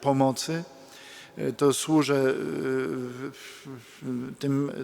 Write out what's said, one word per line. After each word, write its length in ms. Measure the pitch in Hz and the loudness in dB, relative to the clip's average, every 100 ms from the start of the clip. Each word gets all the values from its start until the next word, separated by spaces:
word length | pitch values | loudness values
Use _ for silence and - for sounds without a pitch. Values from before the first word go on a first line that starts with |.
pomocy, 640 | 139 135 135 123 - 165 170 - - - - - - - | 2 4 4 2 -2 -4 -6 -14 -20 -20 -20 -20 -16 -6
e, 160 | 135 | -4
to 200 | 117 143 | 2 4
służę, 420 | 127 - 156 135 | 4 4 4 4
e, 180 | 139 131 | 4 4
w-, 1000 | - - 147 135 131 131 131 123 123 139 - - - 147 127 113 - | 2 -2 -2 -2 -2 -2 -4 -6 -8 -10 -12 -16 -16 -14 -16 -16 -12
w-, 320 | 143 123 131 139 | -6 -4 -6 -4
tym, 340 | 143 139 143 - | 0 2 0 -4